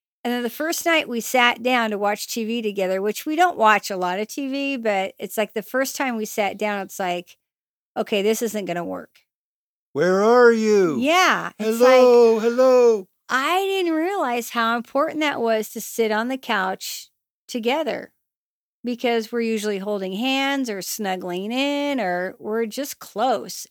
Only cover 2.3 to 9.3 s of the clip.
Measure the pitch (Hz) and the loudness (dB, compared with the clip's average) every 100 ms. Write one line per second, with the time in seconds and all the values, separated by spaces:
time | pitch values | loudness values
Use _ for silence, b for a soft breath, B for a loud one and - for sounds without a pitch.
2.3 | 240 214 233 214 202 185 190 208 - 311 | -6 -4 -4 -4 -2 -2 -2 -2 -4 -4
3.3 | 311 359 - 220 208 - 190 180 185 214 | 2 2 4 4 4 0 -4 -4 -4 -6
4.3 | - 269 277 277 269 220 196 190 - 202 | -8 -6 -4 -4 -4 -2 -2 -4 -8 -8
5.3 | - 208 220 - 254 269 - 269 226 214 | -4 -4 -6 -6 -4 -4 -4 -4 -4 -6
6.3 | - 196 196 214 202 190 - 185 175 180 | -2 -4 -2 -4 -4 -8 -6 -4 -6 -8
7.3 | _ _ _ _ _ _ - 214 208 208 | _ _ _ _ _ _ -8 -2 0 0
8.3 | 220 226 208 175 175 175 180 160 _ _ | 0 -2 -4 -6 -6 -6 -10 -14 _ _